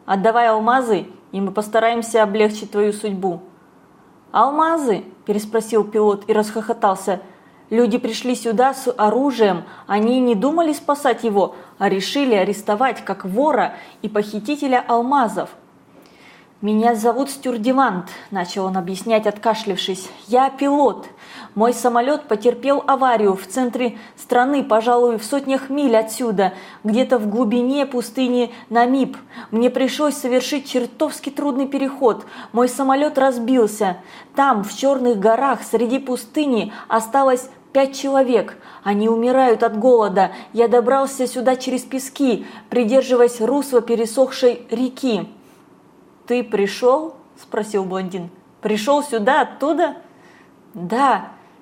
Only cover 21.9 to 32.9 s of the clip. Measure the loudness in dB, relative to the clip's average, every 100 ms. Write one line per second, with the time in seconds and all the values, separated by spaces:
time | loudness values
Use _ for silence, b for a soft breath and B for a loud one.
21.9 | 2 2 0 -2 -2 0 0 0 0 0
22.9 | 2 2 2 2 0 -4 -4 -2 -2 -4
23.9 | -6 B B -2 2 2 0 2 2 4
24.9 | 4 4 0 -2 -4 -2 -2 -2 -2 2
25.9 | 2 0 -4 -2 0 0 B B B -2
26.9 | 0 2 0 0 0 0 0 0 0 -2
27.9 | -4 -6 -2 0 0 -2 B B 2 2
28.9 | 2 0 -6 -18 B B 0 0 2 -2
29.9 | 0 -2 -2 0 0 0 -4 -4 -4 -4
30.9 | -4 -4 -4 -10 -6 -4 -2 -2 -2 -4
31.9 | 0 0 0 -4 B B 0 0 0 0